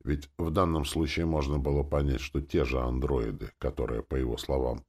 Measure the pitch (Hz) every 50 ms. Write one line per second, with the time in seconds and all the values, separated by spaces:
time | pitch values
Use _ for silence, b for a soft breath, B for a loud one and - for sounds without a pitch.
0 | - - 73 71 - - _ - 85 82 78 98 92 85 80 78 71 - - 82
1 | 82 73 - - 85 82 80 76 71 69 73 71 69 71 71 73 69 71 - 73
2 | 73 69 65 62 - - - 71 69 - - 85 67 62 62 65 62 62 62 65
3 | 67 67 69 62 57 55 50 50 50 50 - - - 64 - - 62 55 58 55
4 | - - 67 65 65 60 55 - - - 67 67 64 62 58 - -